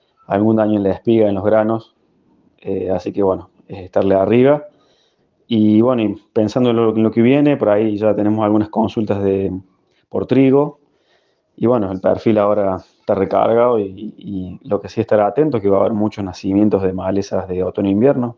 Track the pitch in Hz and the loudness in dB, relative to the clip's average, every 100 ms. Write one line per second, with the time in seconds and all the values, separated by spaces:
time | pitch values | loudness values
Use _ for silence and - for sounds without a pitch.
0 | _ _ - 101 107 110 107 107 95 92 | _ _ -4 0 2 2 2 0 0 -2
1 | - 113 104 98 104 110 107 113 - _ | 0 2 2 0 0 0 0 -4 -8 _
2 | _ _ _ _ _ _ 107 95 92 92 | _ _ _ _ _ _ -8 -6 -4 -4
3 | 104 92 98 90 87 _ - 95 92 101 | -4 -2 -2 -2 -6 _ -18 -16 -6 -2
4 | 98 95 98 120 131 147 - _ _ _ | 2 2 2 4 4 2 -2 _ _ _
5 | _ _ _ _ _ 113 107 107 120 123 | _ _ _ _ _ 0 4 4 2 2
6 | 104 98 _ 117 107 131 123 113 113 110 | -2 -6 _ -2 -2 0 0 2 0 2
7 | 110 117 117 143 147 139 104 104 110 101 | 0 2 2 4 2 2 2 2 0 0
8 | 107 101 104 107 107 107 104 110 110 - | 0 0 0 0 0 0 -2 -2 -2 -2
9 | 107 101 98 98 95 92 - _ _ _ | -4 -2 0 0 -2 -6 -12 _ _ _
10 | _ - - 127 135 139 147 - _ _ | _ -8 0 2 4 2 0 -6 _ _
11 | _ _ _ _ _ - 113 123 95 95 | _ _ _ _ _ -4 0 0 -2 -2
12 | 110 92 120 107 101 104 98 92 - _ | -2 0 2 2 2 0 -2 -4 -8 _
13 | - 95 95 98 110 117 120 117 98 98 | -4 -2 0 0 2 2 2 0 -4 -8
14 | 107 - 95 95 90 - 90 101 98 - | -16 -16 -12 -10 -10 -14 -6 -6 -4 -6
15 | 110 107 101 147 156 123 101 98 104 107 | 0 2 2 0 0 0 0 2 2 0
16 | 107 - 98 - 98 98 107 98 95 92 | -4 -4 -10 -8 -2 2 2 2 0 -4
17 | 92 98 98 95 90 90 90 104 101 101 | -4 -4 -4 -6 -6 -4 -4 -2 0 2
18 | 131 135 120 | 2 2 -4